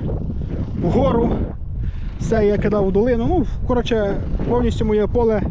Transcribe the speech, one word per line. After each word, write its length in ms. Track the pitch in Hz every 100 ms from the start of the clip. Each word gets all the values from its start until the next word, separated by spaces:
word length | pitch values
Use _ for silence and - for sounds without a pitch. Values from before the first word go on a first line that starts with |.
| - - - - - - - -
вгору, 480 | 175 233 269 233 - 220 - - - - - - - -
все 260 | - 220 208
я 120 | 202
кидав 280 | 208 208 190
в 60 |
долину. 340 | 190 240 233 247
Ну, 180 | 349 233 - -
коротше, 500 | 247 - 220 202 196 - - -
повністю 360 | 240 233 -
моє 220 | 220 208 202
поле 360 | 240 233 214 -